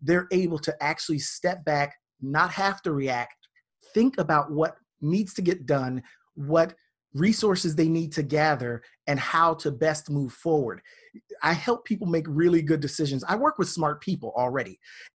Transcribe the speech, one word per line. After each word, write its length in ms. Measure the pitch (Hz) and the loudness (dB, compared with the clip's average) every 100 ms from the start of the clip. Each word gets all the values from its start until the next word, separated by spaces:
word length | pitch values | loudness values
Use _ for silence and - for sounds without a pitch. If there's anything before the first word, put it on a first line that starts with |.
they're 260 | 139 175 180 | 2 2 2
able 280 | 185 180 156 | 0 0 -2
to 180 | 156 151 | -4 -4
actually 380 | 147 160 - 151 | -4 -4 -4 -4
step 440 | - - 180 180 | -4 -4 -4 -2
back, 300 | 151 147 143 - _ _ | -2 0 -2 -6 _ _
not 300 | 135 151 180 | -2 0 0
have 320 | 196 196 185 | 0 -2 -2
to 100 | 185 | -2
react, 560 | 139 135 120 117 - _ _ _ _ _ | -2 0 -2 -6 -12 _ _ _ _ _
think 240 | 214 262 202 | 2 2 2
about 340 | 160 151 147 | 2 0 0
what 240 | 151 160 - _ _ | 0 -2 -4 _ _
needs 320 | 151 196 196 | 0 0 -2
to 80 | - | -2
get 240 | 175 180 127 | -2 0 0
done, 360 | 139 127 127 - _ _ | 0 0 -6 -10 _ _
what 400 | 156 143 165 175 - _ _ _ | -10 2 2 2 -2 _ _ _
resources 640 | 143 202 220 214 185 170 156 | 0 2 4 2 2 0 2
they 120 | 160 | 2
need 240 | 165 156 | 2 -2
to 100 | 160 | -4
gather, 600 | 139 151 156 131 123 117 - _ - | -2 2 2 0 -4 -8 -12 _ -4
and 140 | 139 | -4
how 320 | - 165 165 | 0 4 4
to 180 | 160 151 | 2 -4
best 400 | 120 156 151 - | 0 0 0 -2
move 220 | 143 127 | -2 -2
forward. 480 | - 165 151 117 92 - - - - - 190 | -4 0 2 0 -6 -14 -20 -20 -20 -20 -4
I 100 | 151 | 0
help 320 | 170 240 240 | 0 0 -2
people 220 | - 196 180 | -2 -4 0
make 180 | 165 156 | -2 0
really 340 | 147 175 165 | 2 4 4
good 180 | 151 156 | 2 0
decisions. 420 | 143 - 143 135 | -2 -4 -2 -2
I 120 | 165 214 | -2 0
work 220 | 294 - | 0 0
with 100 | 180 | -2
smart 320 | 170 151 147 | -2 -2 -2
people 320 | 190 - 110 120 | -4 -4 -4 -2
already. 420 | 123 131 95 - - - - | 0 -2 -4 -10 -20 -20 -4